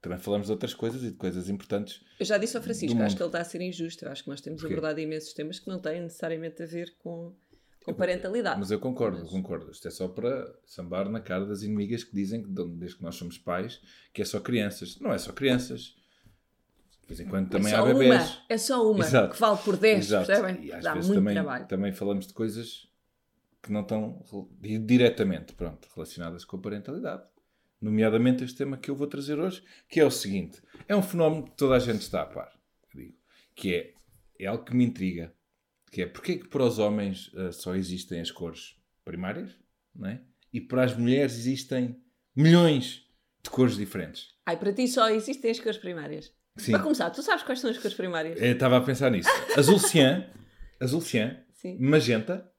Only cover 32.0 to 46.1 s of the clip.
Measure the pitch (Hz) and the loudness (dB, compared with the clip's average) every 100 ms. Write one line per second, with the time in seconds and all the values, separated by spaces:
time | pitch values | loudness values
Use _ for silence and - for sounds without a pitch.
32 | - 92 73 - - _ _ _ _ 69 | -2 -4 -4 -8 -14 _ _ _ _ -20
33 | 62 - _ _ _ - 98 87 - _ | -20 -20 _ _ _ -8 -2 -2 -4 _
34 | _ _ _ _ 95 110 - 123 120 - | _ _ _ _ -6 -6 -2 2 2 2
35 | 95 87 82 _ _ _ _ _ _ - | -4 -4 -10 _ _ _ _ _ _ -6
36 | 90 - - 175 - 143 127 110 104 104 | -6 -6 -6 -6 -4 0 0 4 2 2
37 | 101 92 - - 92 85 - 92 90 90 | -2 -6 -10 -8 -8 -8 -4 -4 -4 -6
38 | - 85 82 - 85 80 - _ _ _ | -8 -8 -8 -8 -10 -10 -18 _ _ _
39 | - - 92 131 190 - _ _ _ - | -12 -8 -6 -6 -10 -16 _ _ _ -12
40 | 98 120 - _ _ 120 - 127 127 113 | -10 -10 -14 _ _ -10 -4 0 2 2
41 | 120 131 139 117 117 135 - 131 123 123 | 2 2 2 -2 -4 -4 -4 -4 -4 -6
42 | _ _ _ 127 156 170 170 147 127 - | _ _ _ 4 8 10 8 4 -2 -10
43 | _ _ _ _ - - 127 101 101 - | _ _ _ _ -8 4 4 4 -4 -6
44 | 78 - - _ - 170 196 202 247 247 | -8 -10 -18 _ -6 -4 -2 0 0 4
45 | 220 220 214 - 226 233 226 214 185 175 | 4 2 -2 -4 -2 -2 -4 -6 -8 -10
46 | 147 | -10